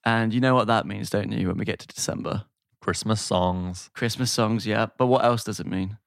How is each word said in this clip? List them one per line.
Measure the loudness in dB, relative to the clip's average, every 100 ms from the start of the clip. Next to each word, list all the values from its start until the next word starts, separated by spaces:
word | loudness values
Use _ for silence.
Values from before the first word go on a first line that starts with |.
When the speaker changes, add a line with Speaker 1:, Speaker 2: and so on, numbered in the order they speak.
| 2
Speaker 1:
And | 2 2
you | 2
know | 4
what | 4 4
that | 2 0
means, | -6 -2
don't | -2 -2
you, | -2 -2
when | 0
we | -4
get | -6
to | -10
December? | -8 -6 -4 -4 -6 -6 _ _ _
Speaker 2:
Christmas | -4 -4 -2 -2
songs. | 2 2 2 0 -4 -8 -14
Speaker 1:
Christmas | -4 -4 -2 -2
songs, | 0 0 0 0
yeah. | 0 -2 _
But | 2
what | 4
else | 4 2
does | -2 -8
it | -4
mean? | -4 -4 -8